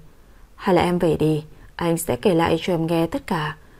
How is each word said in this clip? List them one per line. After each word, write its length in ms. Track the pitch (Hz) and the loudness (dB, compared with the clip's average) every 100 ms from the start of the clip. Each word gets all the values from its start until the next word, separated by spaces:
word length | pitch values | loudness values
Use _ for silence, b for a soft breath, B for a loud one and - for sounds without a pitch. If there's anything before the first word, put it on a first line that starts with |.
| - b b b b b | -14 b b b b b
Hay 200 | - 175 | 0 2
là 60 | |
em 180 | 175 180 | 2 2
về 160 | 175 151 | 0 2
đi, 280 | 151 156 156 b b b | 0 -2 -6 b b b
anh 220 | 170 165 | -2 -2
sẽ 180 | - 123 | -2 -2
kể 180 | 156 | 2
lại 260 | 160 170 160 | 2 2 0
cho 120 | - | 0
em 140 | 165 165 | -2 0
nghe 200 | 165 165 | 0 -2
tất 200 | 277 - | -4 -4
cả 300 | 170 151 - b | -4 -4 -8 b